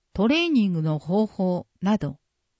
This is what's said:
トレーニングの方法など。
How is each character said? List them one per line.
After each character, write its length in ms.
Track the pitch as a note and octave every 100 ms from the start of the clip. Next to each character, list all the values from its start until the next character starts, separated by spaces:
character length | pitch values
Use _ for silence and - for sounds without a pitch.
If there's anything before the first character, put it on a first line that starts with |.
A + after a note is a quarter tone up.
| _
ト 140 | - G#3+
レ 200 | D4+ E4+
ー 20 |
ニ 180 | C#4+ G3+
ン 60 |
グ 100 | E3+
の 160 | D#3 D3+
方 280 | D3+ F#3+ A3
法 400 | - F#3 F3+ - -
な 180 | F#3+ G#3+
ど。 200 | C#3+ C3+ _ _ _